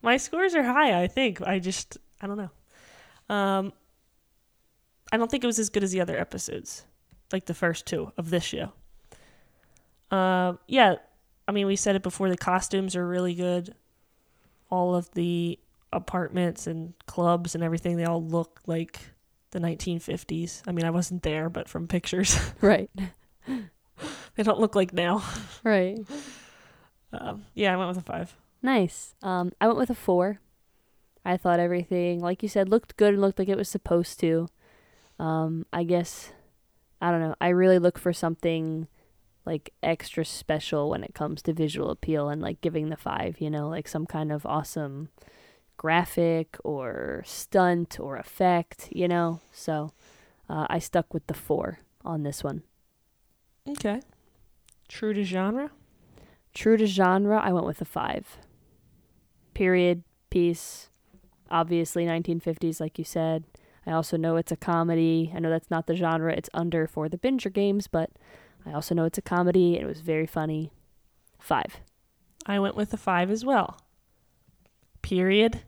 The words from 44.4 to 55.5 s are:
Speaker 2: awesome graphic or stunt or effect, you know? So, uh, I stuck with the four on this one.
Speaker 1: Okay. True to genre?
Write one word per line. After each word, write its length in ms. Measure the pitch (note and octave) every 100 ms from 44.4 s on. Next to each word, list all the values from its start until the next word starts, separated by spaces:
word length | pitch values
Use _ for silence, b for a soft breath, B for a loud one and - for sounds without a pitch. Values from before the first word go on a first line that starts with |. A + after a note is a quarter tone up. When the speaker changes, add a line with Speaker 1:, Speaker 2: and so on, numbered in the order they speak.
Speaker 2:
awesome 680 | - D3+ D3 - D3 C#3 D#3 _ b b b b b _
graphic 800 | D#3+ E3 F3 - E3+ E3 D#3+ -
or 580 | - C#3+ B2+ D#2 C2+ D2
stunt 760 | - - - G3+ F3+ F3 E3+ -
or 160 | - C3+
effect, 720 | - - F#3 F3 E3+ - -
you 160 | - F3
know? 340 | F3 E3+ E3 _
So, 400 | - - D#3 D#3 _ b b b b _
uh, 180 | D#3 D#3
I 120 | E3
stuck 340 | - F3 -
with 140 | D#3+ -
the 60 |
four 440 | - - C#3+ - E3 _ _
on 200 | - D#3+
this 180 | C#3+ C#3
one. 220 | D3 C#3+ - _ _ _ _ _ _ _ _ _ -
Speaker 1:
Okay. 320 | C#4+ G#3+ G#3+ - _ _ _ _ _ _ _ _
True 260 | - G#3+
to 80 | G#3
genre? 480 | G3 F#3 F#3+